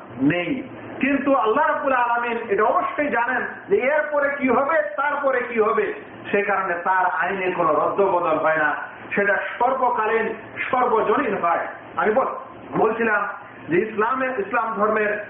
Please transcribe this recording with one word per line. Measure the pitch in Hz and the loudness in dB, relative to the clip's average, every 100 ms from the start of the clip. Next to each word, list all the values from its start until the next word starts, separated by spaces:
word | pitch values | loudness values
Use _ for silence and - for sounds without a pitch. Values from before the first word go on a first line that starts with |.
| - 123 | -14 0
নেই। | 139 175 165 131 - - - - | 2 2 -2 -4 -6 -12 -12 -2
কিন্তু | 262 277 277 | 0 2 2
আল্লাহ | 269 220 269 311 | 2 4 2 2
রাব্বুল | 302 285 | 2 2
আলামিন | 254 240 233 240 226 214 | 2 2 0 -2 -4 -2
এটা | 202 | 2
অবশ্যই | 214 - - - 285 | 2 2 0 -2 0
জানেন | 233 247 254 - - - | 0 0 -2 -4 -8 0
যে | 208 | 2
এরপরে | 254 302 302 294 277 277 | 4 2 2 0 0 0
কি | 254 | 2
হবে, | 247 277 320 - 277 | 2 4 2 0 -2
তারপরে | 285 294 277 254 | -2 0 0 0
কি | 233 233 | -2 2
হবে। | 214 208 185 - - - - | 2 2 0 -4 -12 -14 -2
সে | 202 | -2
কারণে | 202 190 185 | 0 0 0
তার | 175 185 185 180 | -2 0 2 2
আইনে | 175 180 190 185 | 0 -2 -2 -2
কোনো | 170 160 | 0 2
রদ্দবদল | 143 170 190 190 175 170 151 | 2 2 2 2 2 2 0
হয় | 156 156 | 2 2
না, | 147 135 - - - | 0 -2 -8 -14 -6
সেটা | 202 196 180 - - | 0 2 0 -2 0
সর্বকালীন, | 247 262 247 226 220 226 208 - - - - | 0 2 0 2 0 0 0 -6 -12 -10 -2
সর্বজনীন | 254 240 220 196 269 247 180 | 2 4 2 2 2 2 0
হয়। | 170 165 - - - 160 | 0 0 -2 -10 -10 -2
আমি | 196 | 2
বল-, | 233 - - - - - 170 | 2 0 -4 -12 -16 -6 0
বলছিলাম | 220 - 226 208 - - - - - | 2 2 0 0 -2 -8 -14 -16 0
যে | 175 | 0
ইসলামের, | 214 202 226 262 254 202 | 0 0 0 0 -2 -2
ইসলাম | 190 233 226 | -2 -2 -2
ধর্মের | 202 214 220 208 208 - | 0 0 2 0 -2 -8